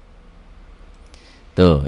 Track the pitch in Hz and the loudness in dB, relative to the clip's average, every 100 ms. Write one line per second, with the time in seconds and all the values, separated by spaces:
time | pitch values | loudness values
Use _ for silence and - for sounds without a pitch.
0 | - - - - - - - - - - | -20 -20 -20 -20 -20 -20 -20 -20 -20 -20
1 | - - - - - - 90 76 | -20 -20 -20 -20 -12 -2 0 0